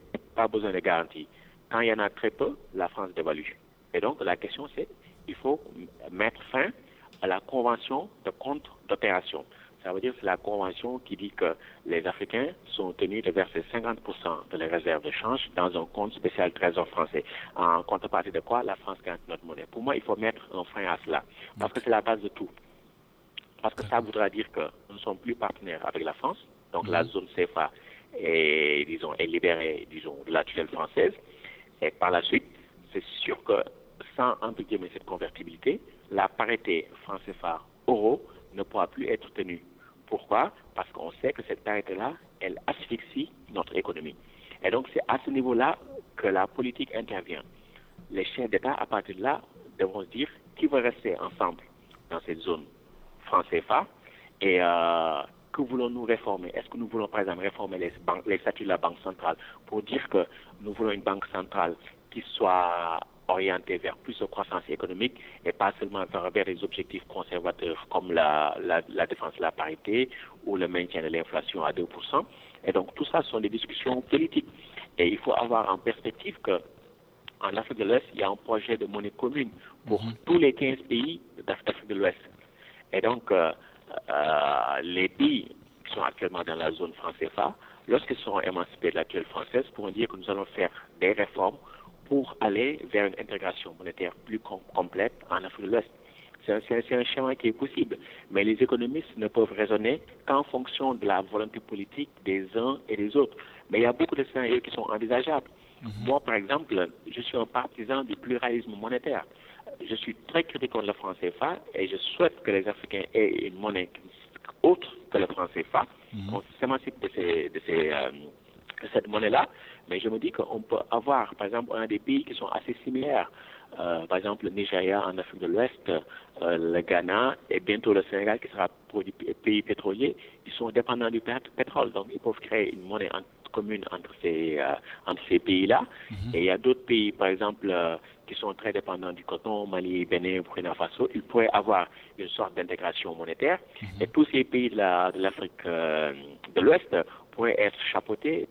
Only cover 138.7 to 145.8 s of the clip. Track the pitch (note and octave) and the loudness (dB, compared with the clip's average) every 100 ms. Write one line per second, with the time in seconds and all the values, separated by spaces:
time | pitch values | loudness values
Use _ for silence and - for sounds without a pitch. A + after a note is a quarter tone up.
138.7 | G2 F#2+ F2+ F#2 F2 - E2+ A2+ G#2 G2+ | -2 -4 -6 -6 -8 -8 -6 -4 -4 -2
139.7 | F#2 F2+ F2+ F2 F2+ F2+ F#2 F2 - F2 | -2 0 -2 2 0 2 -2 -4 -6 -4
140.7 | - E2 - B2+ A2+ - A#2+ A2+ G2+ G#2 | -2 -4 0 -2 -2 2 4 6 4 4
141.7 | F#2+ E2+ - - - F#2 - F#2+ - F2 | 2 2 -8 -20 -12 -8 -4 -4 -4 -4
142.7 | F2+ F2+ - F2+ E2 E2 E2 C#3 F#3 - | -4 -4 -4 -6 -6 -8 0 0 0 -4
143.7 | - G2+ F#2+ A#2 D3+ D3+ C3+ B2+ B2+ B2 | -14 -12 -4 2 4 6 4 4 2 2
144.7 | G#2+ F#2+ F2+ F#2 F#2 F#2+ - F#2+ - F2+ | 4 6 6 4 2 -2 -2 -10 -6 -4
145.7 | E2 | 0